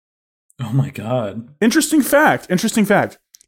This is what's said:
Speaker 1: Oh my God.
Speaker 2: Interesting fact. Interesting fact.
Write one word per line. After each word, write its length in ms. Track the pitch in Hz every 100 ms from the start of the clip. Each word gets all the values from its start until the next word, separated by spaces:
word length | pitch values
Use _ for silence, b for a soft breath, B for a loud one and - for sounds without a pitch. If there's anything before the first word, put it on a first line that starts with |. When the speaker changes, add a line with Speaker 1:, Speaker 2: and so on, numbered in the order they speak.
| _ _ _ _ _ -
Speaker 1:
Oh 100 | 113
my 160 | 135 139
God. 580 | - 104 127 104 101 - -
Speaker 2:
Interesting 400 | 226 311 - 311
fact. 440 | 233 285 294 131 -
Interesting 340 | 180 226 -
fact. 340 | 208 196 110 - _ _